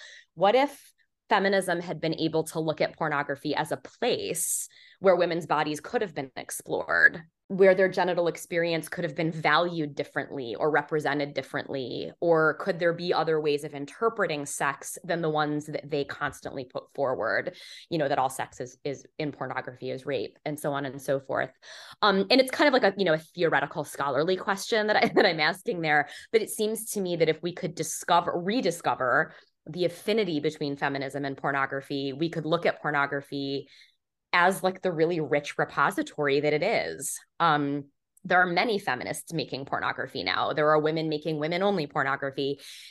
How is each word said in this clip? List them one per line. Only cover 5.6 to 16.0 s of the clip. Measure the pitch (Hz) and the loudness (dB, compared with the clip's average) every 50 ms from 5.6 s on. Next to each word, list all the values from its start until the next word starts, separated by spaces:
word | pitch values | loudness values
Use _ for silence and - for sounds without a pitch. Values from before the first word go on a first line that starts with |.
| 160 151 151 147 | 0 0 -2 -6
could | - - - 247 | -8 -4 -4 -4
have | 214 190 151 | -4 -2 -6
been | 151 135 131 _ | -8 -10 -8 _
explored, | - - - - - - - - 90 82 78 80 85 - - - 165 - _ _ _ _ | -14 -12 -10 -10 -12 -6 -4 -4 -4 -2 0 4 6 6 6 4 2 -12 _ _ _ _
where | _ 202 175 196 190 185 | _ 4 6 8 8 8
their | 185 190 185 | 6 4 2
genital | 185 202 180 180 180 175 175 | 2 0 0 0 2 2 0
experience | 165 160 - - - 180 170 170 170 165 160 160 - | 0 -2 -4 -10 -4 -2 -2 0 0 0 -2 -4 -6
could | - - 170 | -6 -6 -6
have | 165 143 | -4 -2
been | - 170 160 | -2 -2 -2
valued | 170 160 151 151 147 156 175 175 170 165 151 147 139 | -2 0 2 4 4 4 4 2 -2 -4 -4 -4 -4
differently | - 139 - _ 147 131 - 92 139 131 117 107 | -6 -8 -6 _ -6 -6 -6 -8 -8 -6 -6 -4
or | - - 151 | 0 0 2
represented | 151 147 143 - 160 151 147 143 139 147 143 147 147 | 2 2 0 0 -4 -2 0 0 0 0 -2 -2 -4
differently? | 147 - - - 143 - - - 139 127 120 - - - - - _ | -6 -6 -6 -8 -8 -6 -6 -6 -8 -6 -6 -8 -8 -8 -10 -6 _
Or | - 170 165 160 156 156 151 | 2 4 4 6 6 4 2
could | - - 202 185 165 | 0 -2 -4 -2 0
there | 180 170 165 | 0 0 0
be | 170 175 175 | 0 -2 0
other | 170 - 160 160 160 156 | 0 0 2 2 0 0
ways | 151 151 147 143 147 | 2 2 0 0 -2
of | 151 147 | -6 -8
interpreting | 139 143 143 - - 226 226 226 214 196 165 156 147 143 | -8 -10 -10 -6 -2 -2 -2 0 0 -2 0 0 -4 -6
sex | 143 - - 156 143 139 - - - - - - | -8 -4 -2 -2 -2 -2 -4 -8 -14 -14 -12 -6
than | 175 175 170 | -4 -2 -2
the | 170 156 | 0 0
ones | 151 151 151 147 151 151 147 | 0 0 0 0 -2 -4 -4
that | 156 151 - - 143 | -6 -10 -10 -8 -4
they | 156 143 | -4 -4